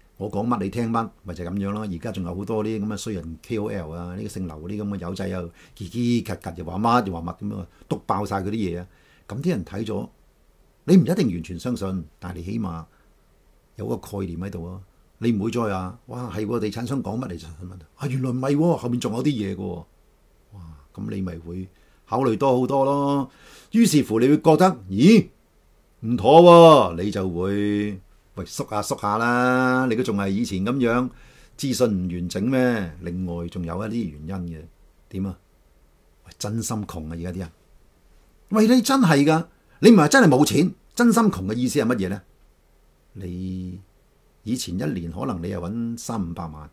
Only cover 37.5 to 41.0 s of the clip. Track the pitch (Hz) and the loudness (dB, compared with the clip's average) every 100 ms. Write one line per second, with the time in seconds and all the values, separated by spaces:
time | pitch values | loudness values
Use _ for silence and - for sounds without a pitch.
37.5 | _ _ _ _ _ _ _ _ _ _ | _ _ _ _ _ _ _ _ _ _
38.5 | 202 220 254 - 269 196 143 143 160 - | 2 6 4 4 2 4 6 4 2 -2
39.5 | _ _ _ 214 214 147 269 196 131 147 | _ _ _ 8 10 8 8 8 6 4
40.5 | 190 92 - _ - | 4 0 -2 _ 2